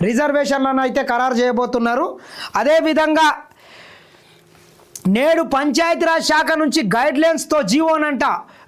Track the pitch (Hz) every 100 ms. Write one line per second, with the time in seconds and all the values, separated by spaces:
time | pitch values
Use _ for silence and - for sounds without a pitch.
0 | 185 233 294 285 277 277 269 262 262 294
1 | 247 240 254 240 247 240 247 247 233 247
2 | 359 - - - - 190 240 320 320 311
3 | 311 311 302 285 - - - - - -
4 | - - _ - _ - - - - -
5 | 185 208 294 330 294 269 294 254 330 330
6 | 330 330 311 311 320 320 311 330 220 220
7 | 285 269 320 320 - 302 202 262 320 311
8 | 302 269 277 180 - -